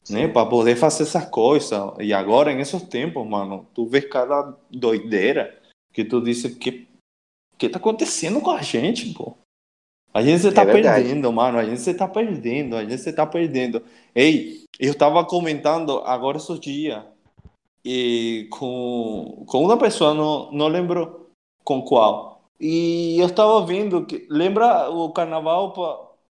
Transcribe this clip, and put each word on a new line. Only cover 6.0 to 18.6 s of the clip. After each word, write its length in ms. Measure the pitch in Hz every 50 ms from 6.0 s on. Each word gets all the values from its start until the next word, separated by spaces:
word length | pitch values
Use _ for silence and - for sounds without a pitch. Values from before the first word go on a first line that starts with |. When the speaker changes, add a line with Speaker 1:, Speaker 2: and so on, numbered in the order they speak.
| 107
Speaker 1:
tu 160 | 107 123 120
diz, 220 | 117 120 120 120 131 123 120
"Que, 320 | - - 127 123 - - _ _ _ _ _ _ _ _ _ _ _ _ _ _
que 100 | - -
tá 100 | - -
acontecendo 640 | 180 - 220 220 - 320 - - - - 185 220 294
com 120 | - 359
a 100 | 320 -
gente, 520 | - - - 226 151 190 240 - - - -
pô?" 220 | - - - - _ _ _ _ _ _ _ _ _ _ _ _ _ _ _ -
A 100 | 107 117
gente 160 | 143 165 170
se 80 | 196
Speaker 2:
É 40 | 196
Speaker 1:
tá 120 | 202 208 190
Speaker 2:
verdade. 400 | 101 110 208 226 135 110 107 120
Speaker 1:
perdendo, 260 | 123 143 147 135 120 113
mano. 260 | 113 123 127 120 117
A 60 | 110
gente 160 | 107 120 120
se 120 | - 185 175
tá 140 | 180 190
perdendo, 680 | 180 - 214 233 214 180 - 110 117 123 147 147 123 117
a 60 | 113 107
gente 140 | 107 123 123
se 120 | - 165
tá 140 | 156 156 151
perdendo. 560 | 151 - 170 170 156 135 127 127 120 113 117 - - _ _ _ _ -
Ei, 480 | 120 139 160 156 117 - - - - - _ - -
eu 160 | 131 139 143
tava 300 | - 147 147 156 175 170
comentando 720 | 175 180 175 170 160 151 139 147 151 160 165 165 147 135 - -
agora 320 | - 127 120 123 135 147
esses 200 | 156 156 - 170
dias 460 | 156 - 143 139 147 156 151 113 107 113 - _ _ _ _ _ _ - - _ _ _ _ _ _ -
e 640 | 123 127 127 123 120 120 117 117 113 117 110 107 107
com, 960 | - -